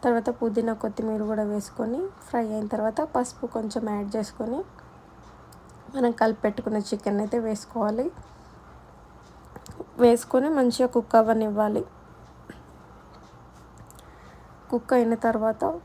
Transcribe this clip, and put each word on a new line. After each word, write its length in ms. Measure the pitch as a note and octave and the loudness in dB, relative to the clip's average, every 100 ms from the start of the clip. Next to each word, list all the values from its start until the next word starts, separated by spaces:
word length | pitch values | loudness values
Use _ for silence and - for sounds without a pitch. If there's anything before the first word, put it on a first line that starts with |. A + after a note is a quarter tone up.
తర్వాత 260 | B3+ A#3 A3+ | 2 2 0
పుదీనా, 440 | A#3+ A#3 G#3+ A3+ | -2 -2 0 -2
కొత్తిమీర 500 | A3 A3 G#3 A3 A3 | -2 -6 -4 -4 -2
కూడా 200 | G#3 G#3+ | -2 -2
వేసుకొని, 580 | G#3 G#3 G3+ - A3+ B3+ F#4+ - - | -2 -4 -6 -6 -4 -4 -6 -10 -6
ఫ్రై 180 | B3 A3 | -4 -2
అయిన 200 | G#3+ G#3+ | -4 -4
తర్వాత 400 | A3 A3 A3 D#4 B3+ | -2 -2 -2 -2 -2
పసుపు 300 | B3 - A#3+ | -4 -6 -6
కొంచెం 440 | A3+ A3 G#3+ A3 | -4 -4 -4 -4
యాడ్ 260 | G#3 G3+ A3 | -4 -4 -4
చేసుకొని, 460 | G#3 - A3+ C4 F#4+ - - - - - - - - - - - - C#4 | -6 -6 -6 -6 -8 -14 -20 -20 -20 -20 -20 -20 -20 -20 -20 -20 -10 0
మనం 160 | A#3+ | 2
కలిపి 300 | A#3 A3 A3 | 4 2 2
పెట్టుకున్న 360 | G#3+ G#3 A3+ G#3+ | -2 -2 -2 -2
చికెన్ 420 | G3+ G#3 - G3+ | -2 -4 -2 -2
అయితే 200 | G#3 A#3+ | 0 -2
వేసుకోవాలి. 720 | A3+ G#3 - A#3 G#3 A3 C#4+ - - - - - - - - - - - - - - - - - - - | -2 -4 -6 -2 0 0 -4 -6 -20 -20 -20 -20 -20 -20 -20 -20 -20 -20 -20 -20 -20 -20 -18 -16 -16 4
వేసుకొని 520 | A#3+ A#3 - B3+ C#4 | 6 6 2 0 2
మంచిగా 380 | D4+ B3 A#3 B3 | 2 2 2 2
కుక్ 280 | B3 A3+ A3+ | 2 4 4
అవ్వనివ్వాలి. 720 | A3 A3+ A3 G3+ G#3+ G#3+ F4+ - - - - - - - - - - - - - - - - - - - - - - - - - - - - | 6 2 0 0 0 0 -6 -14 -20 -20 -20 -20 -20 -20 -20 -20 -20 -20 -20 -20 -20 -20 -20 -20 -20 -20 -20 -20 -20 -20 -20 -20 -20 -20 -4
కుక్ 240 | A#3+ A#3 | -4 2
అయిన 220 | B3+ A#3 A3+ | 4 4 2
తర్వాత 640 | A#3 A3 A3 A3 D4 E4 | 2 2 0 0 -2 -4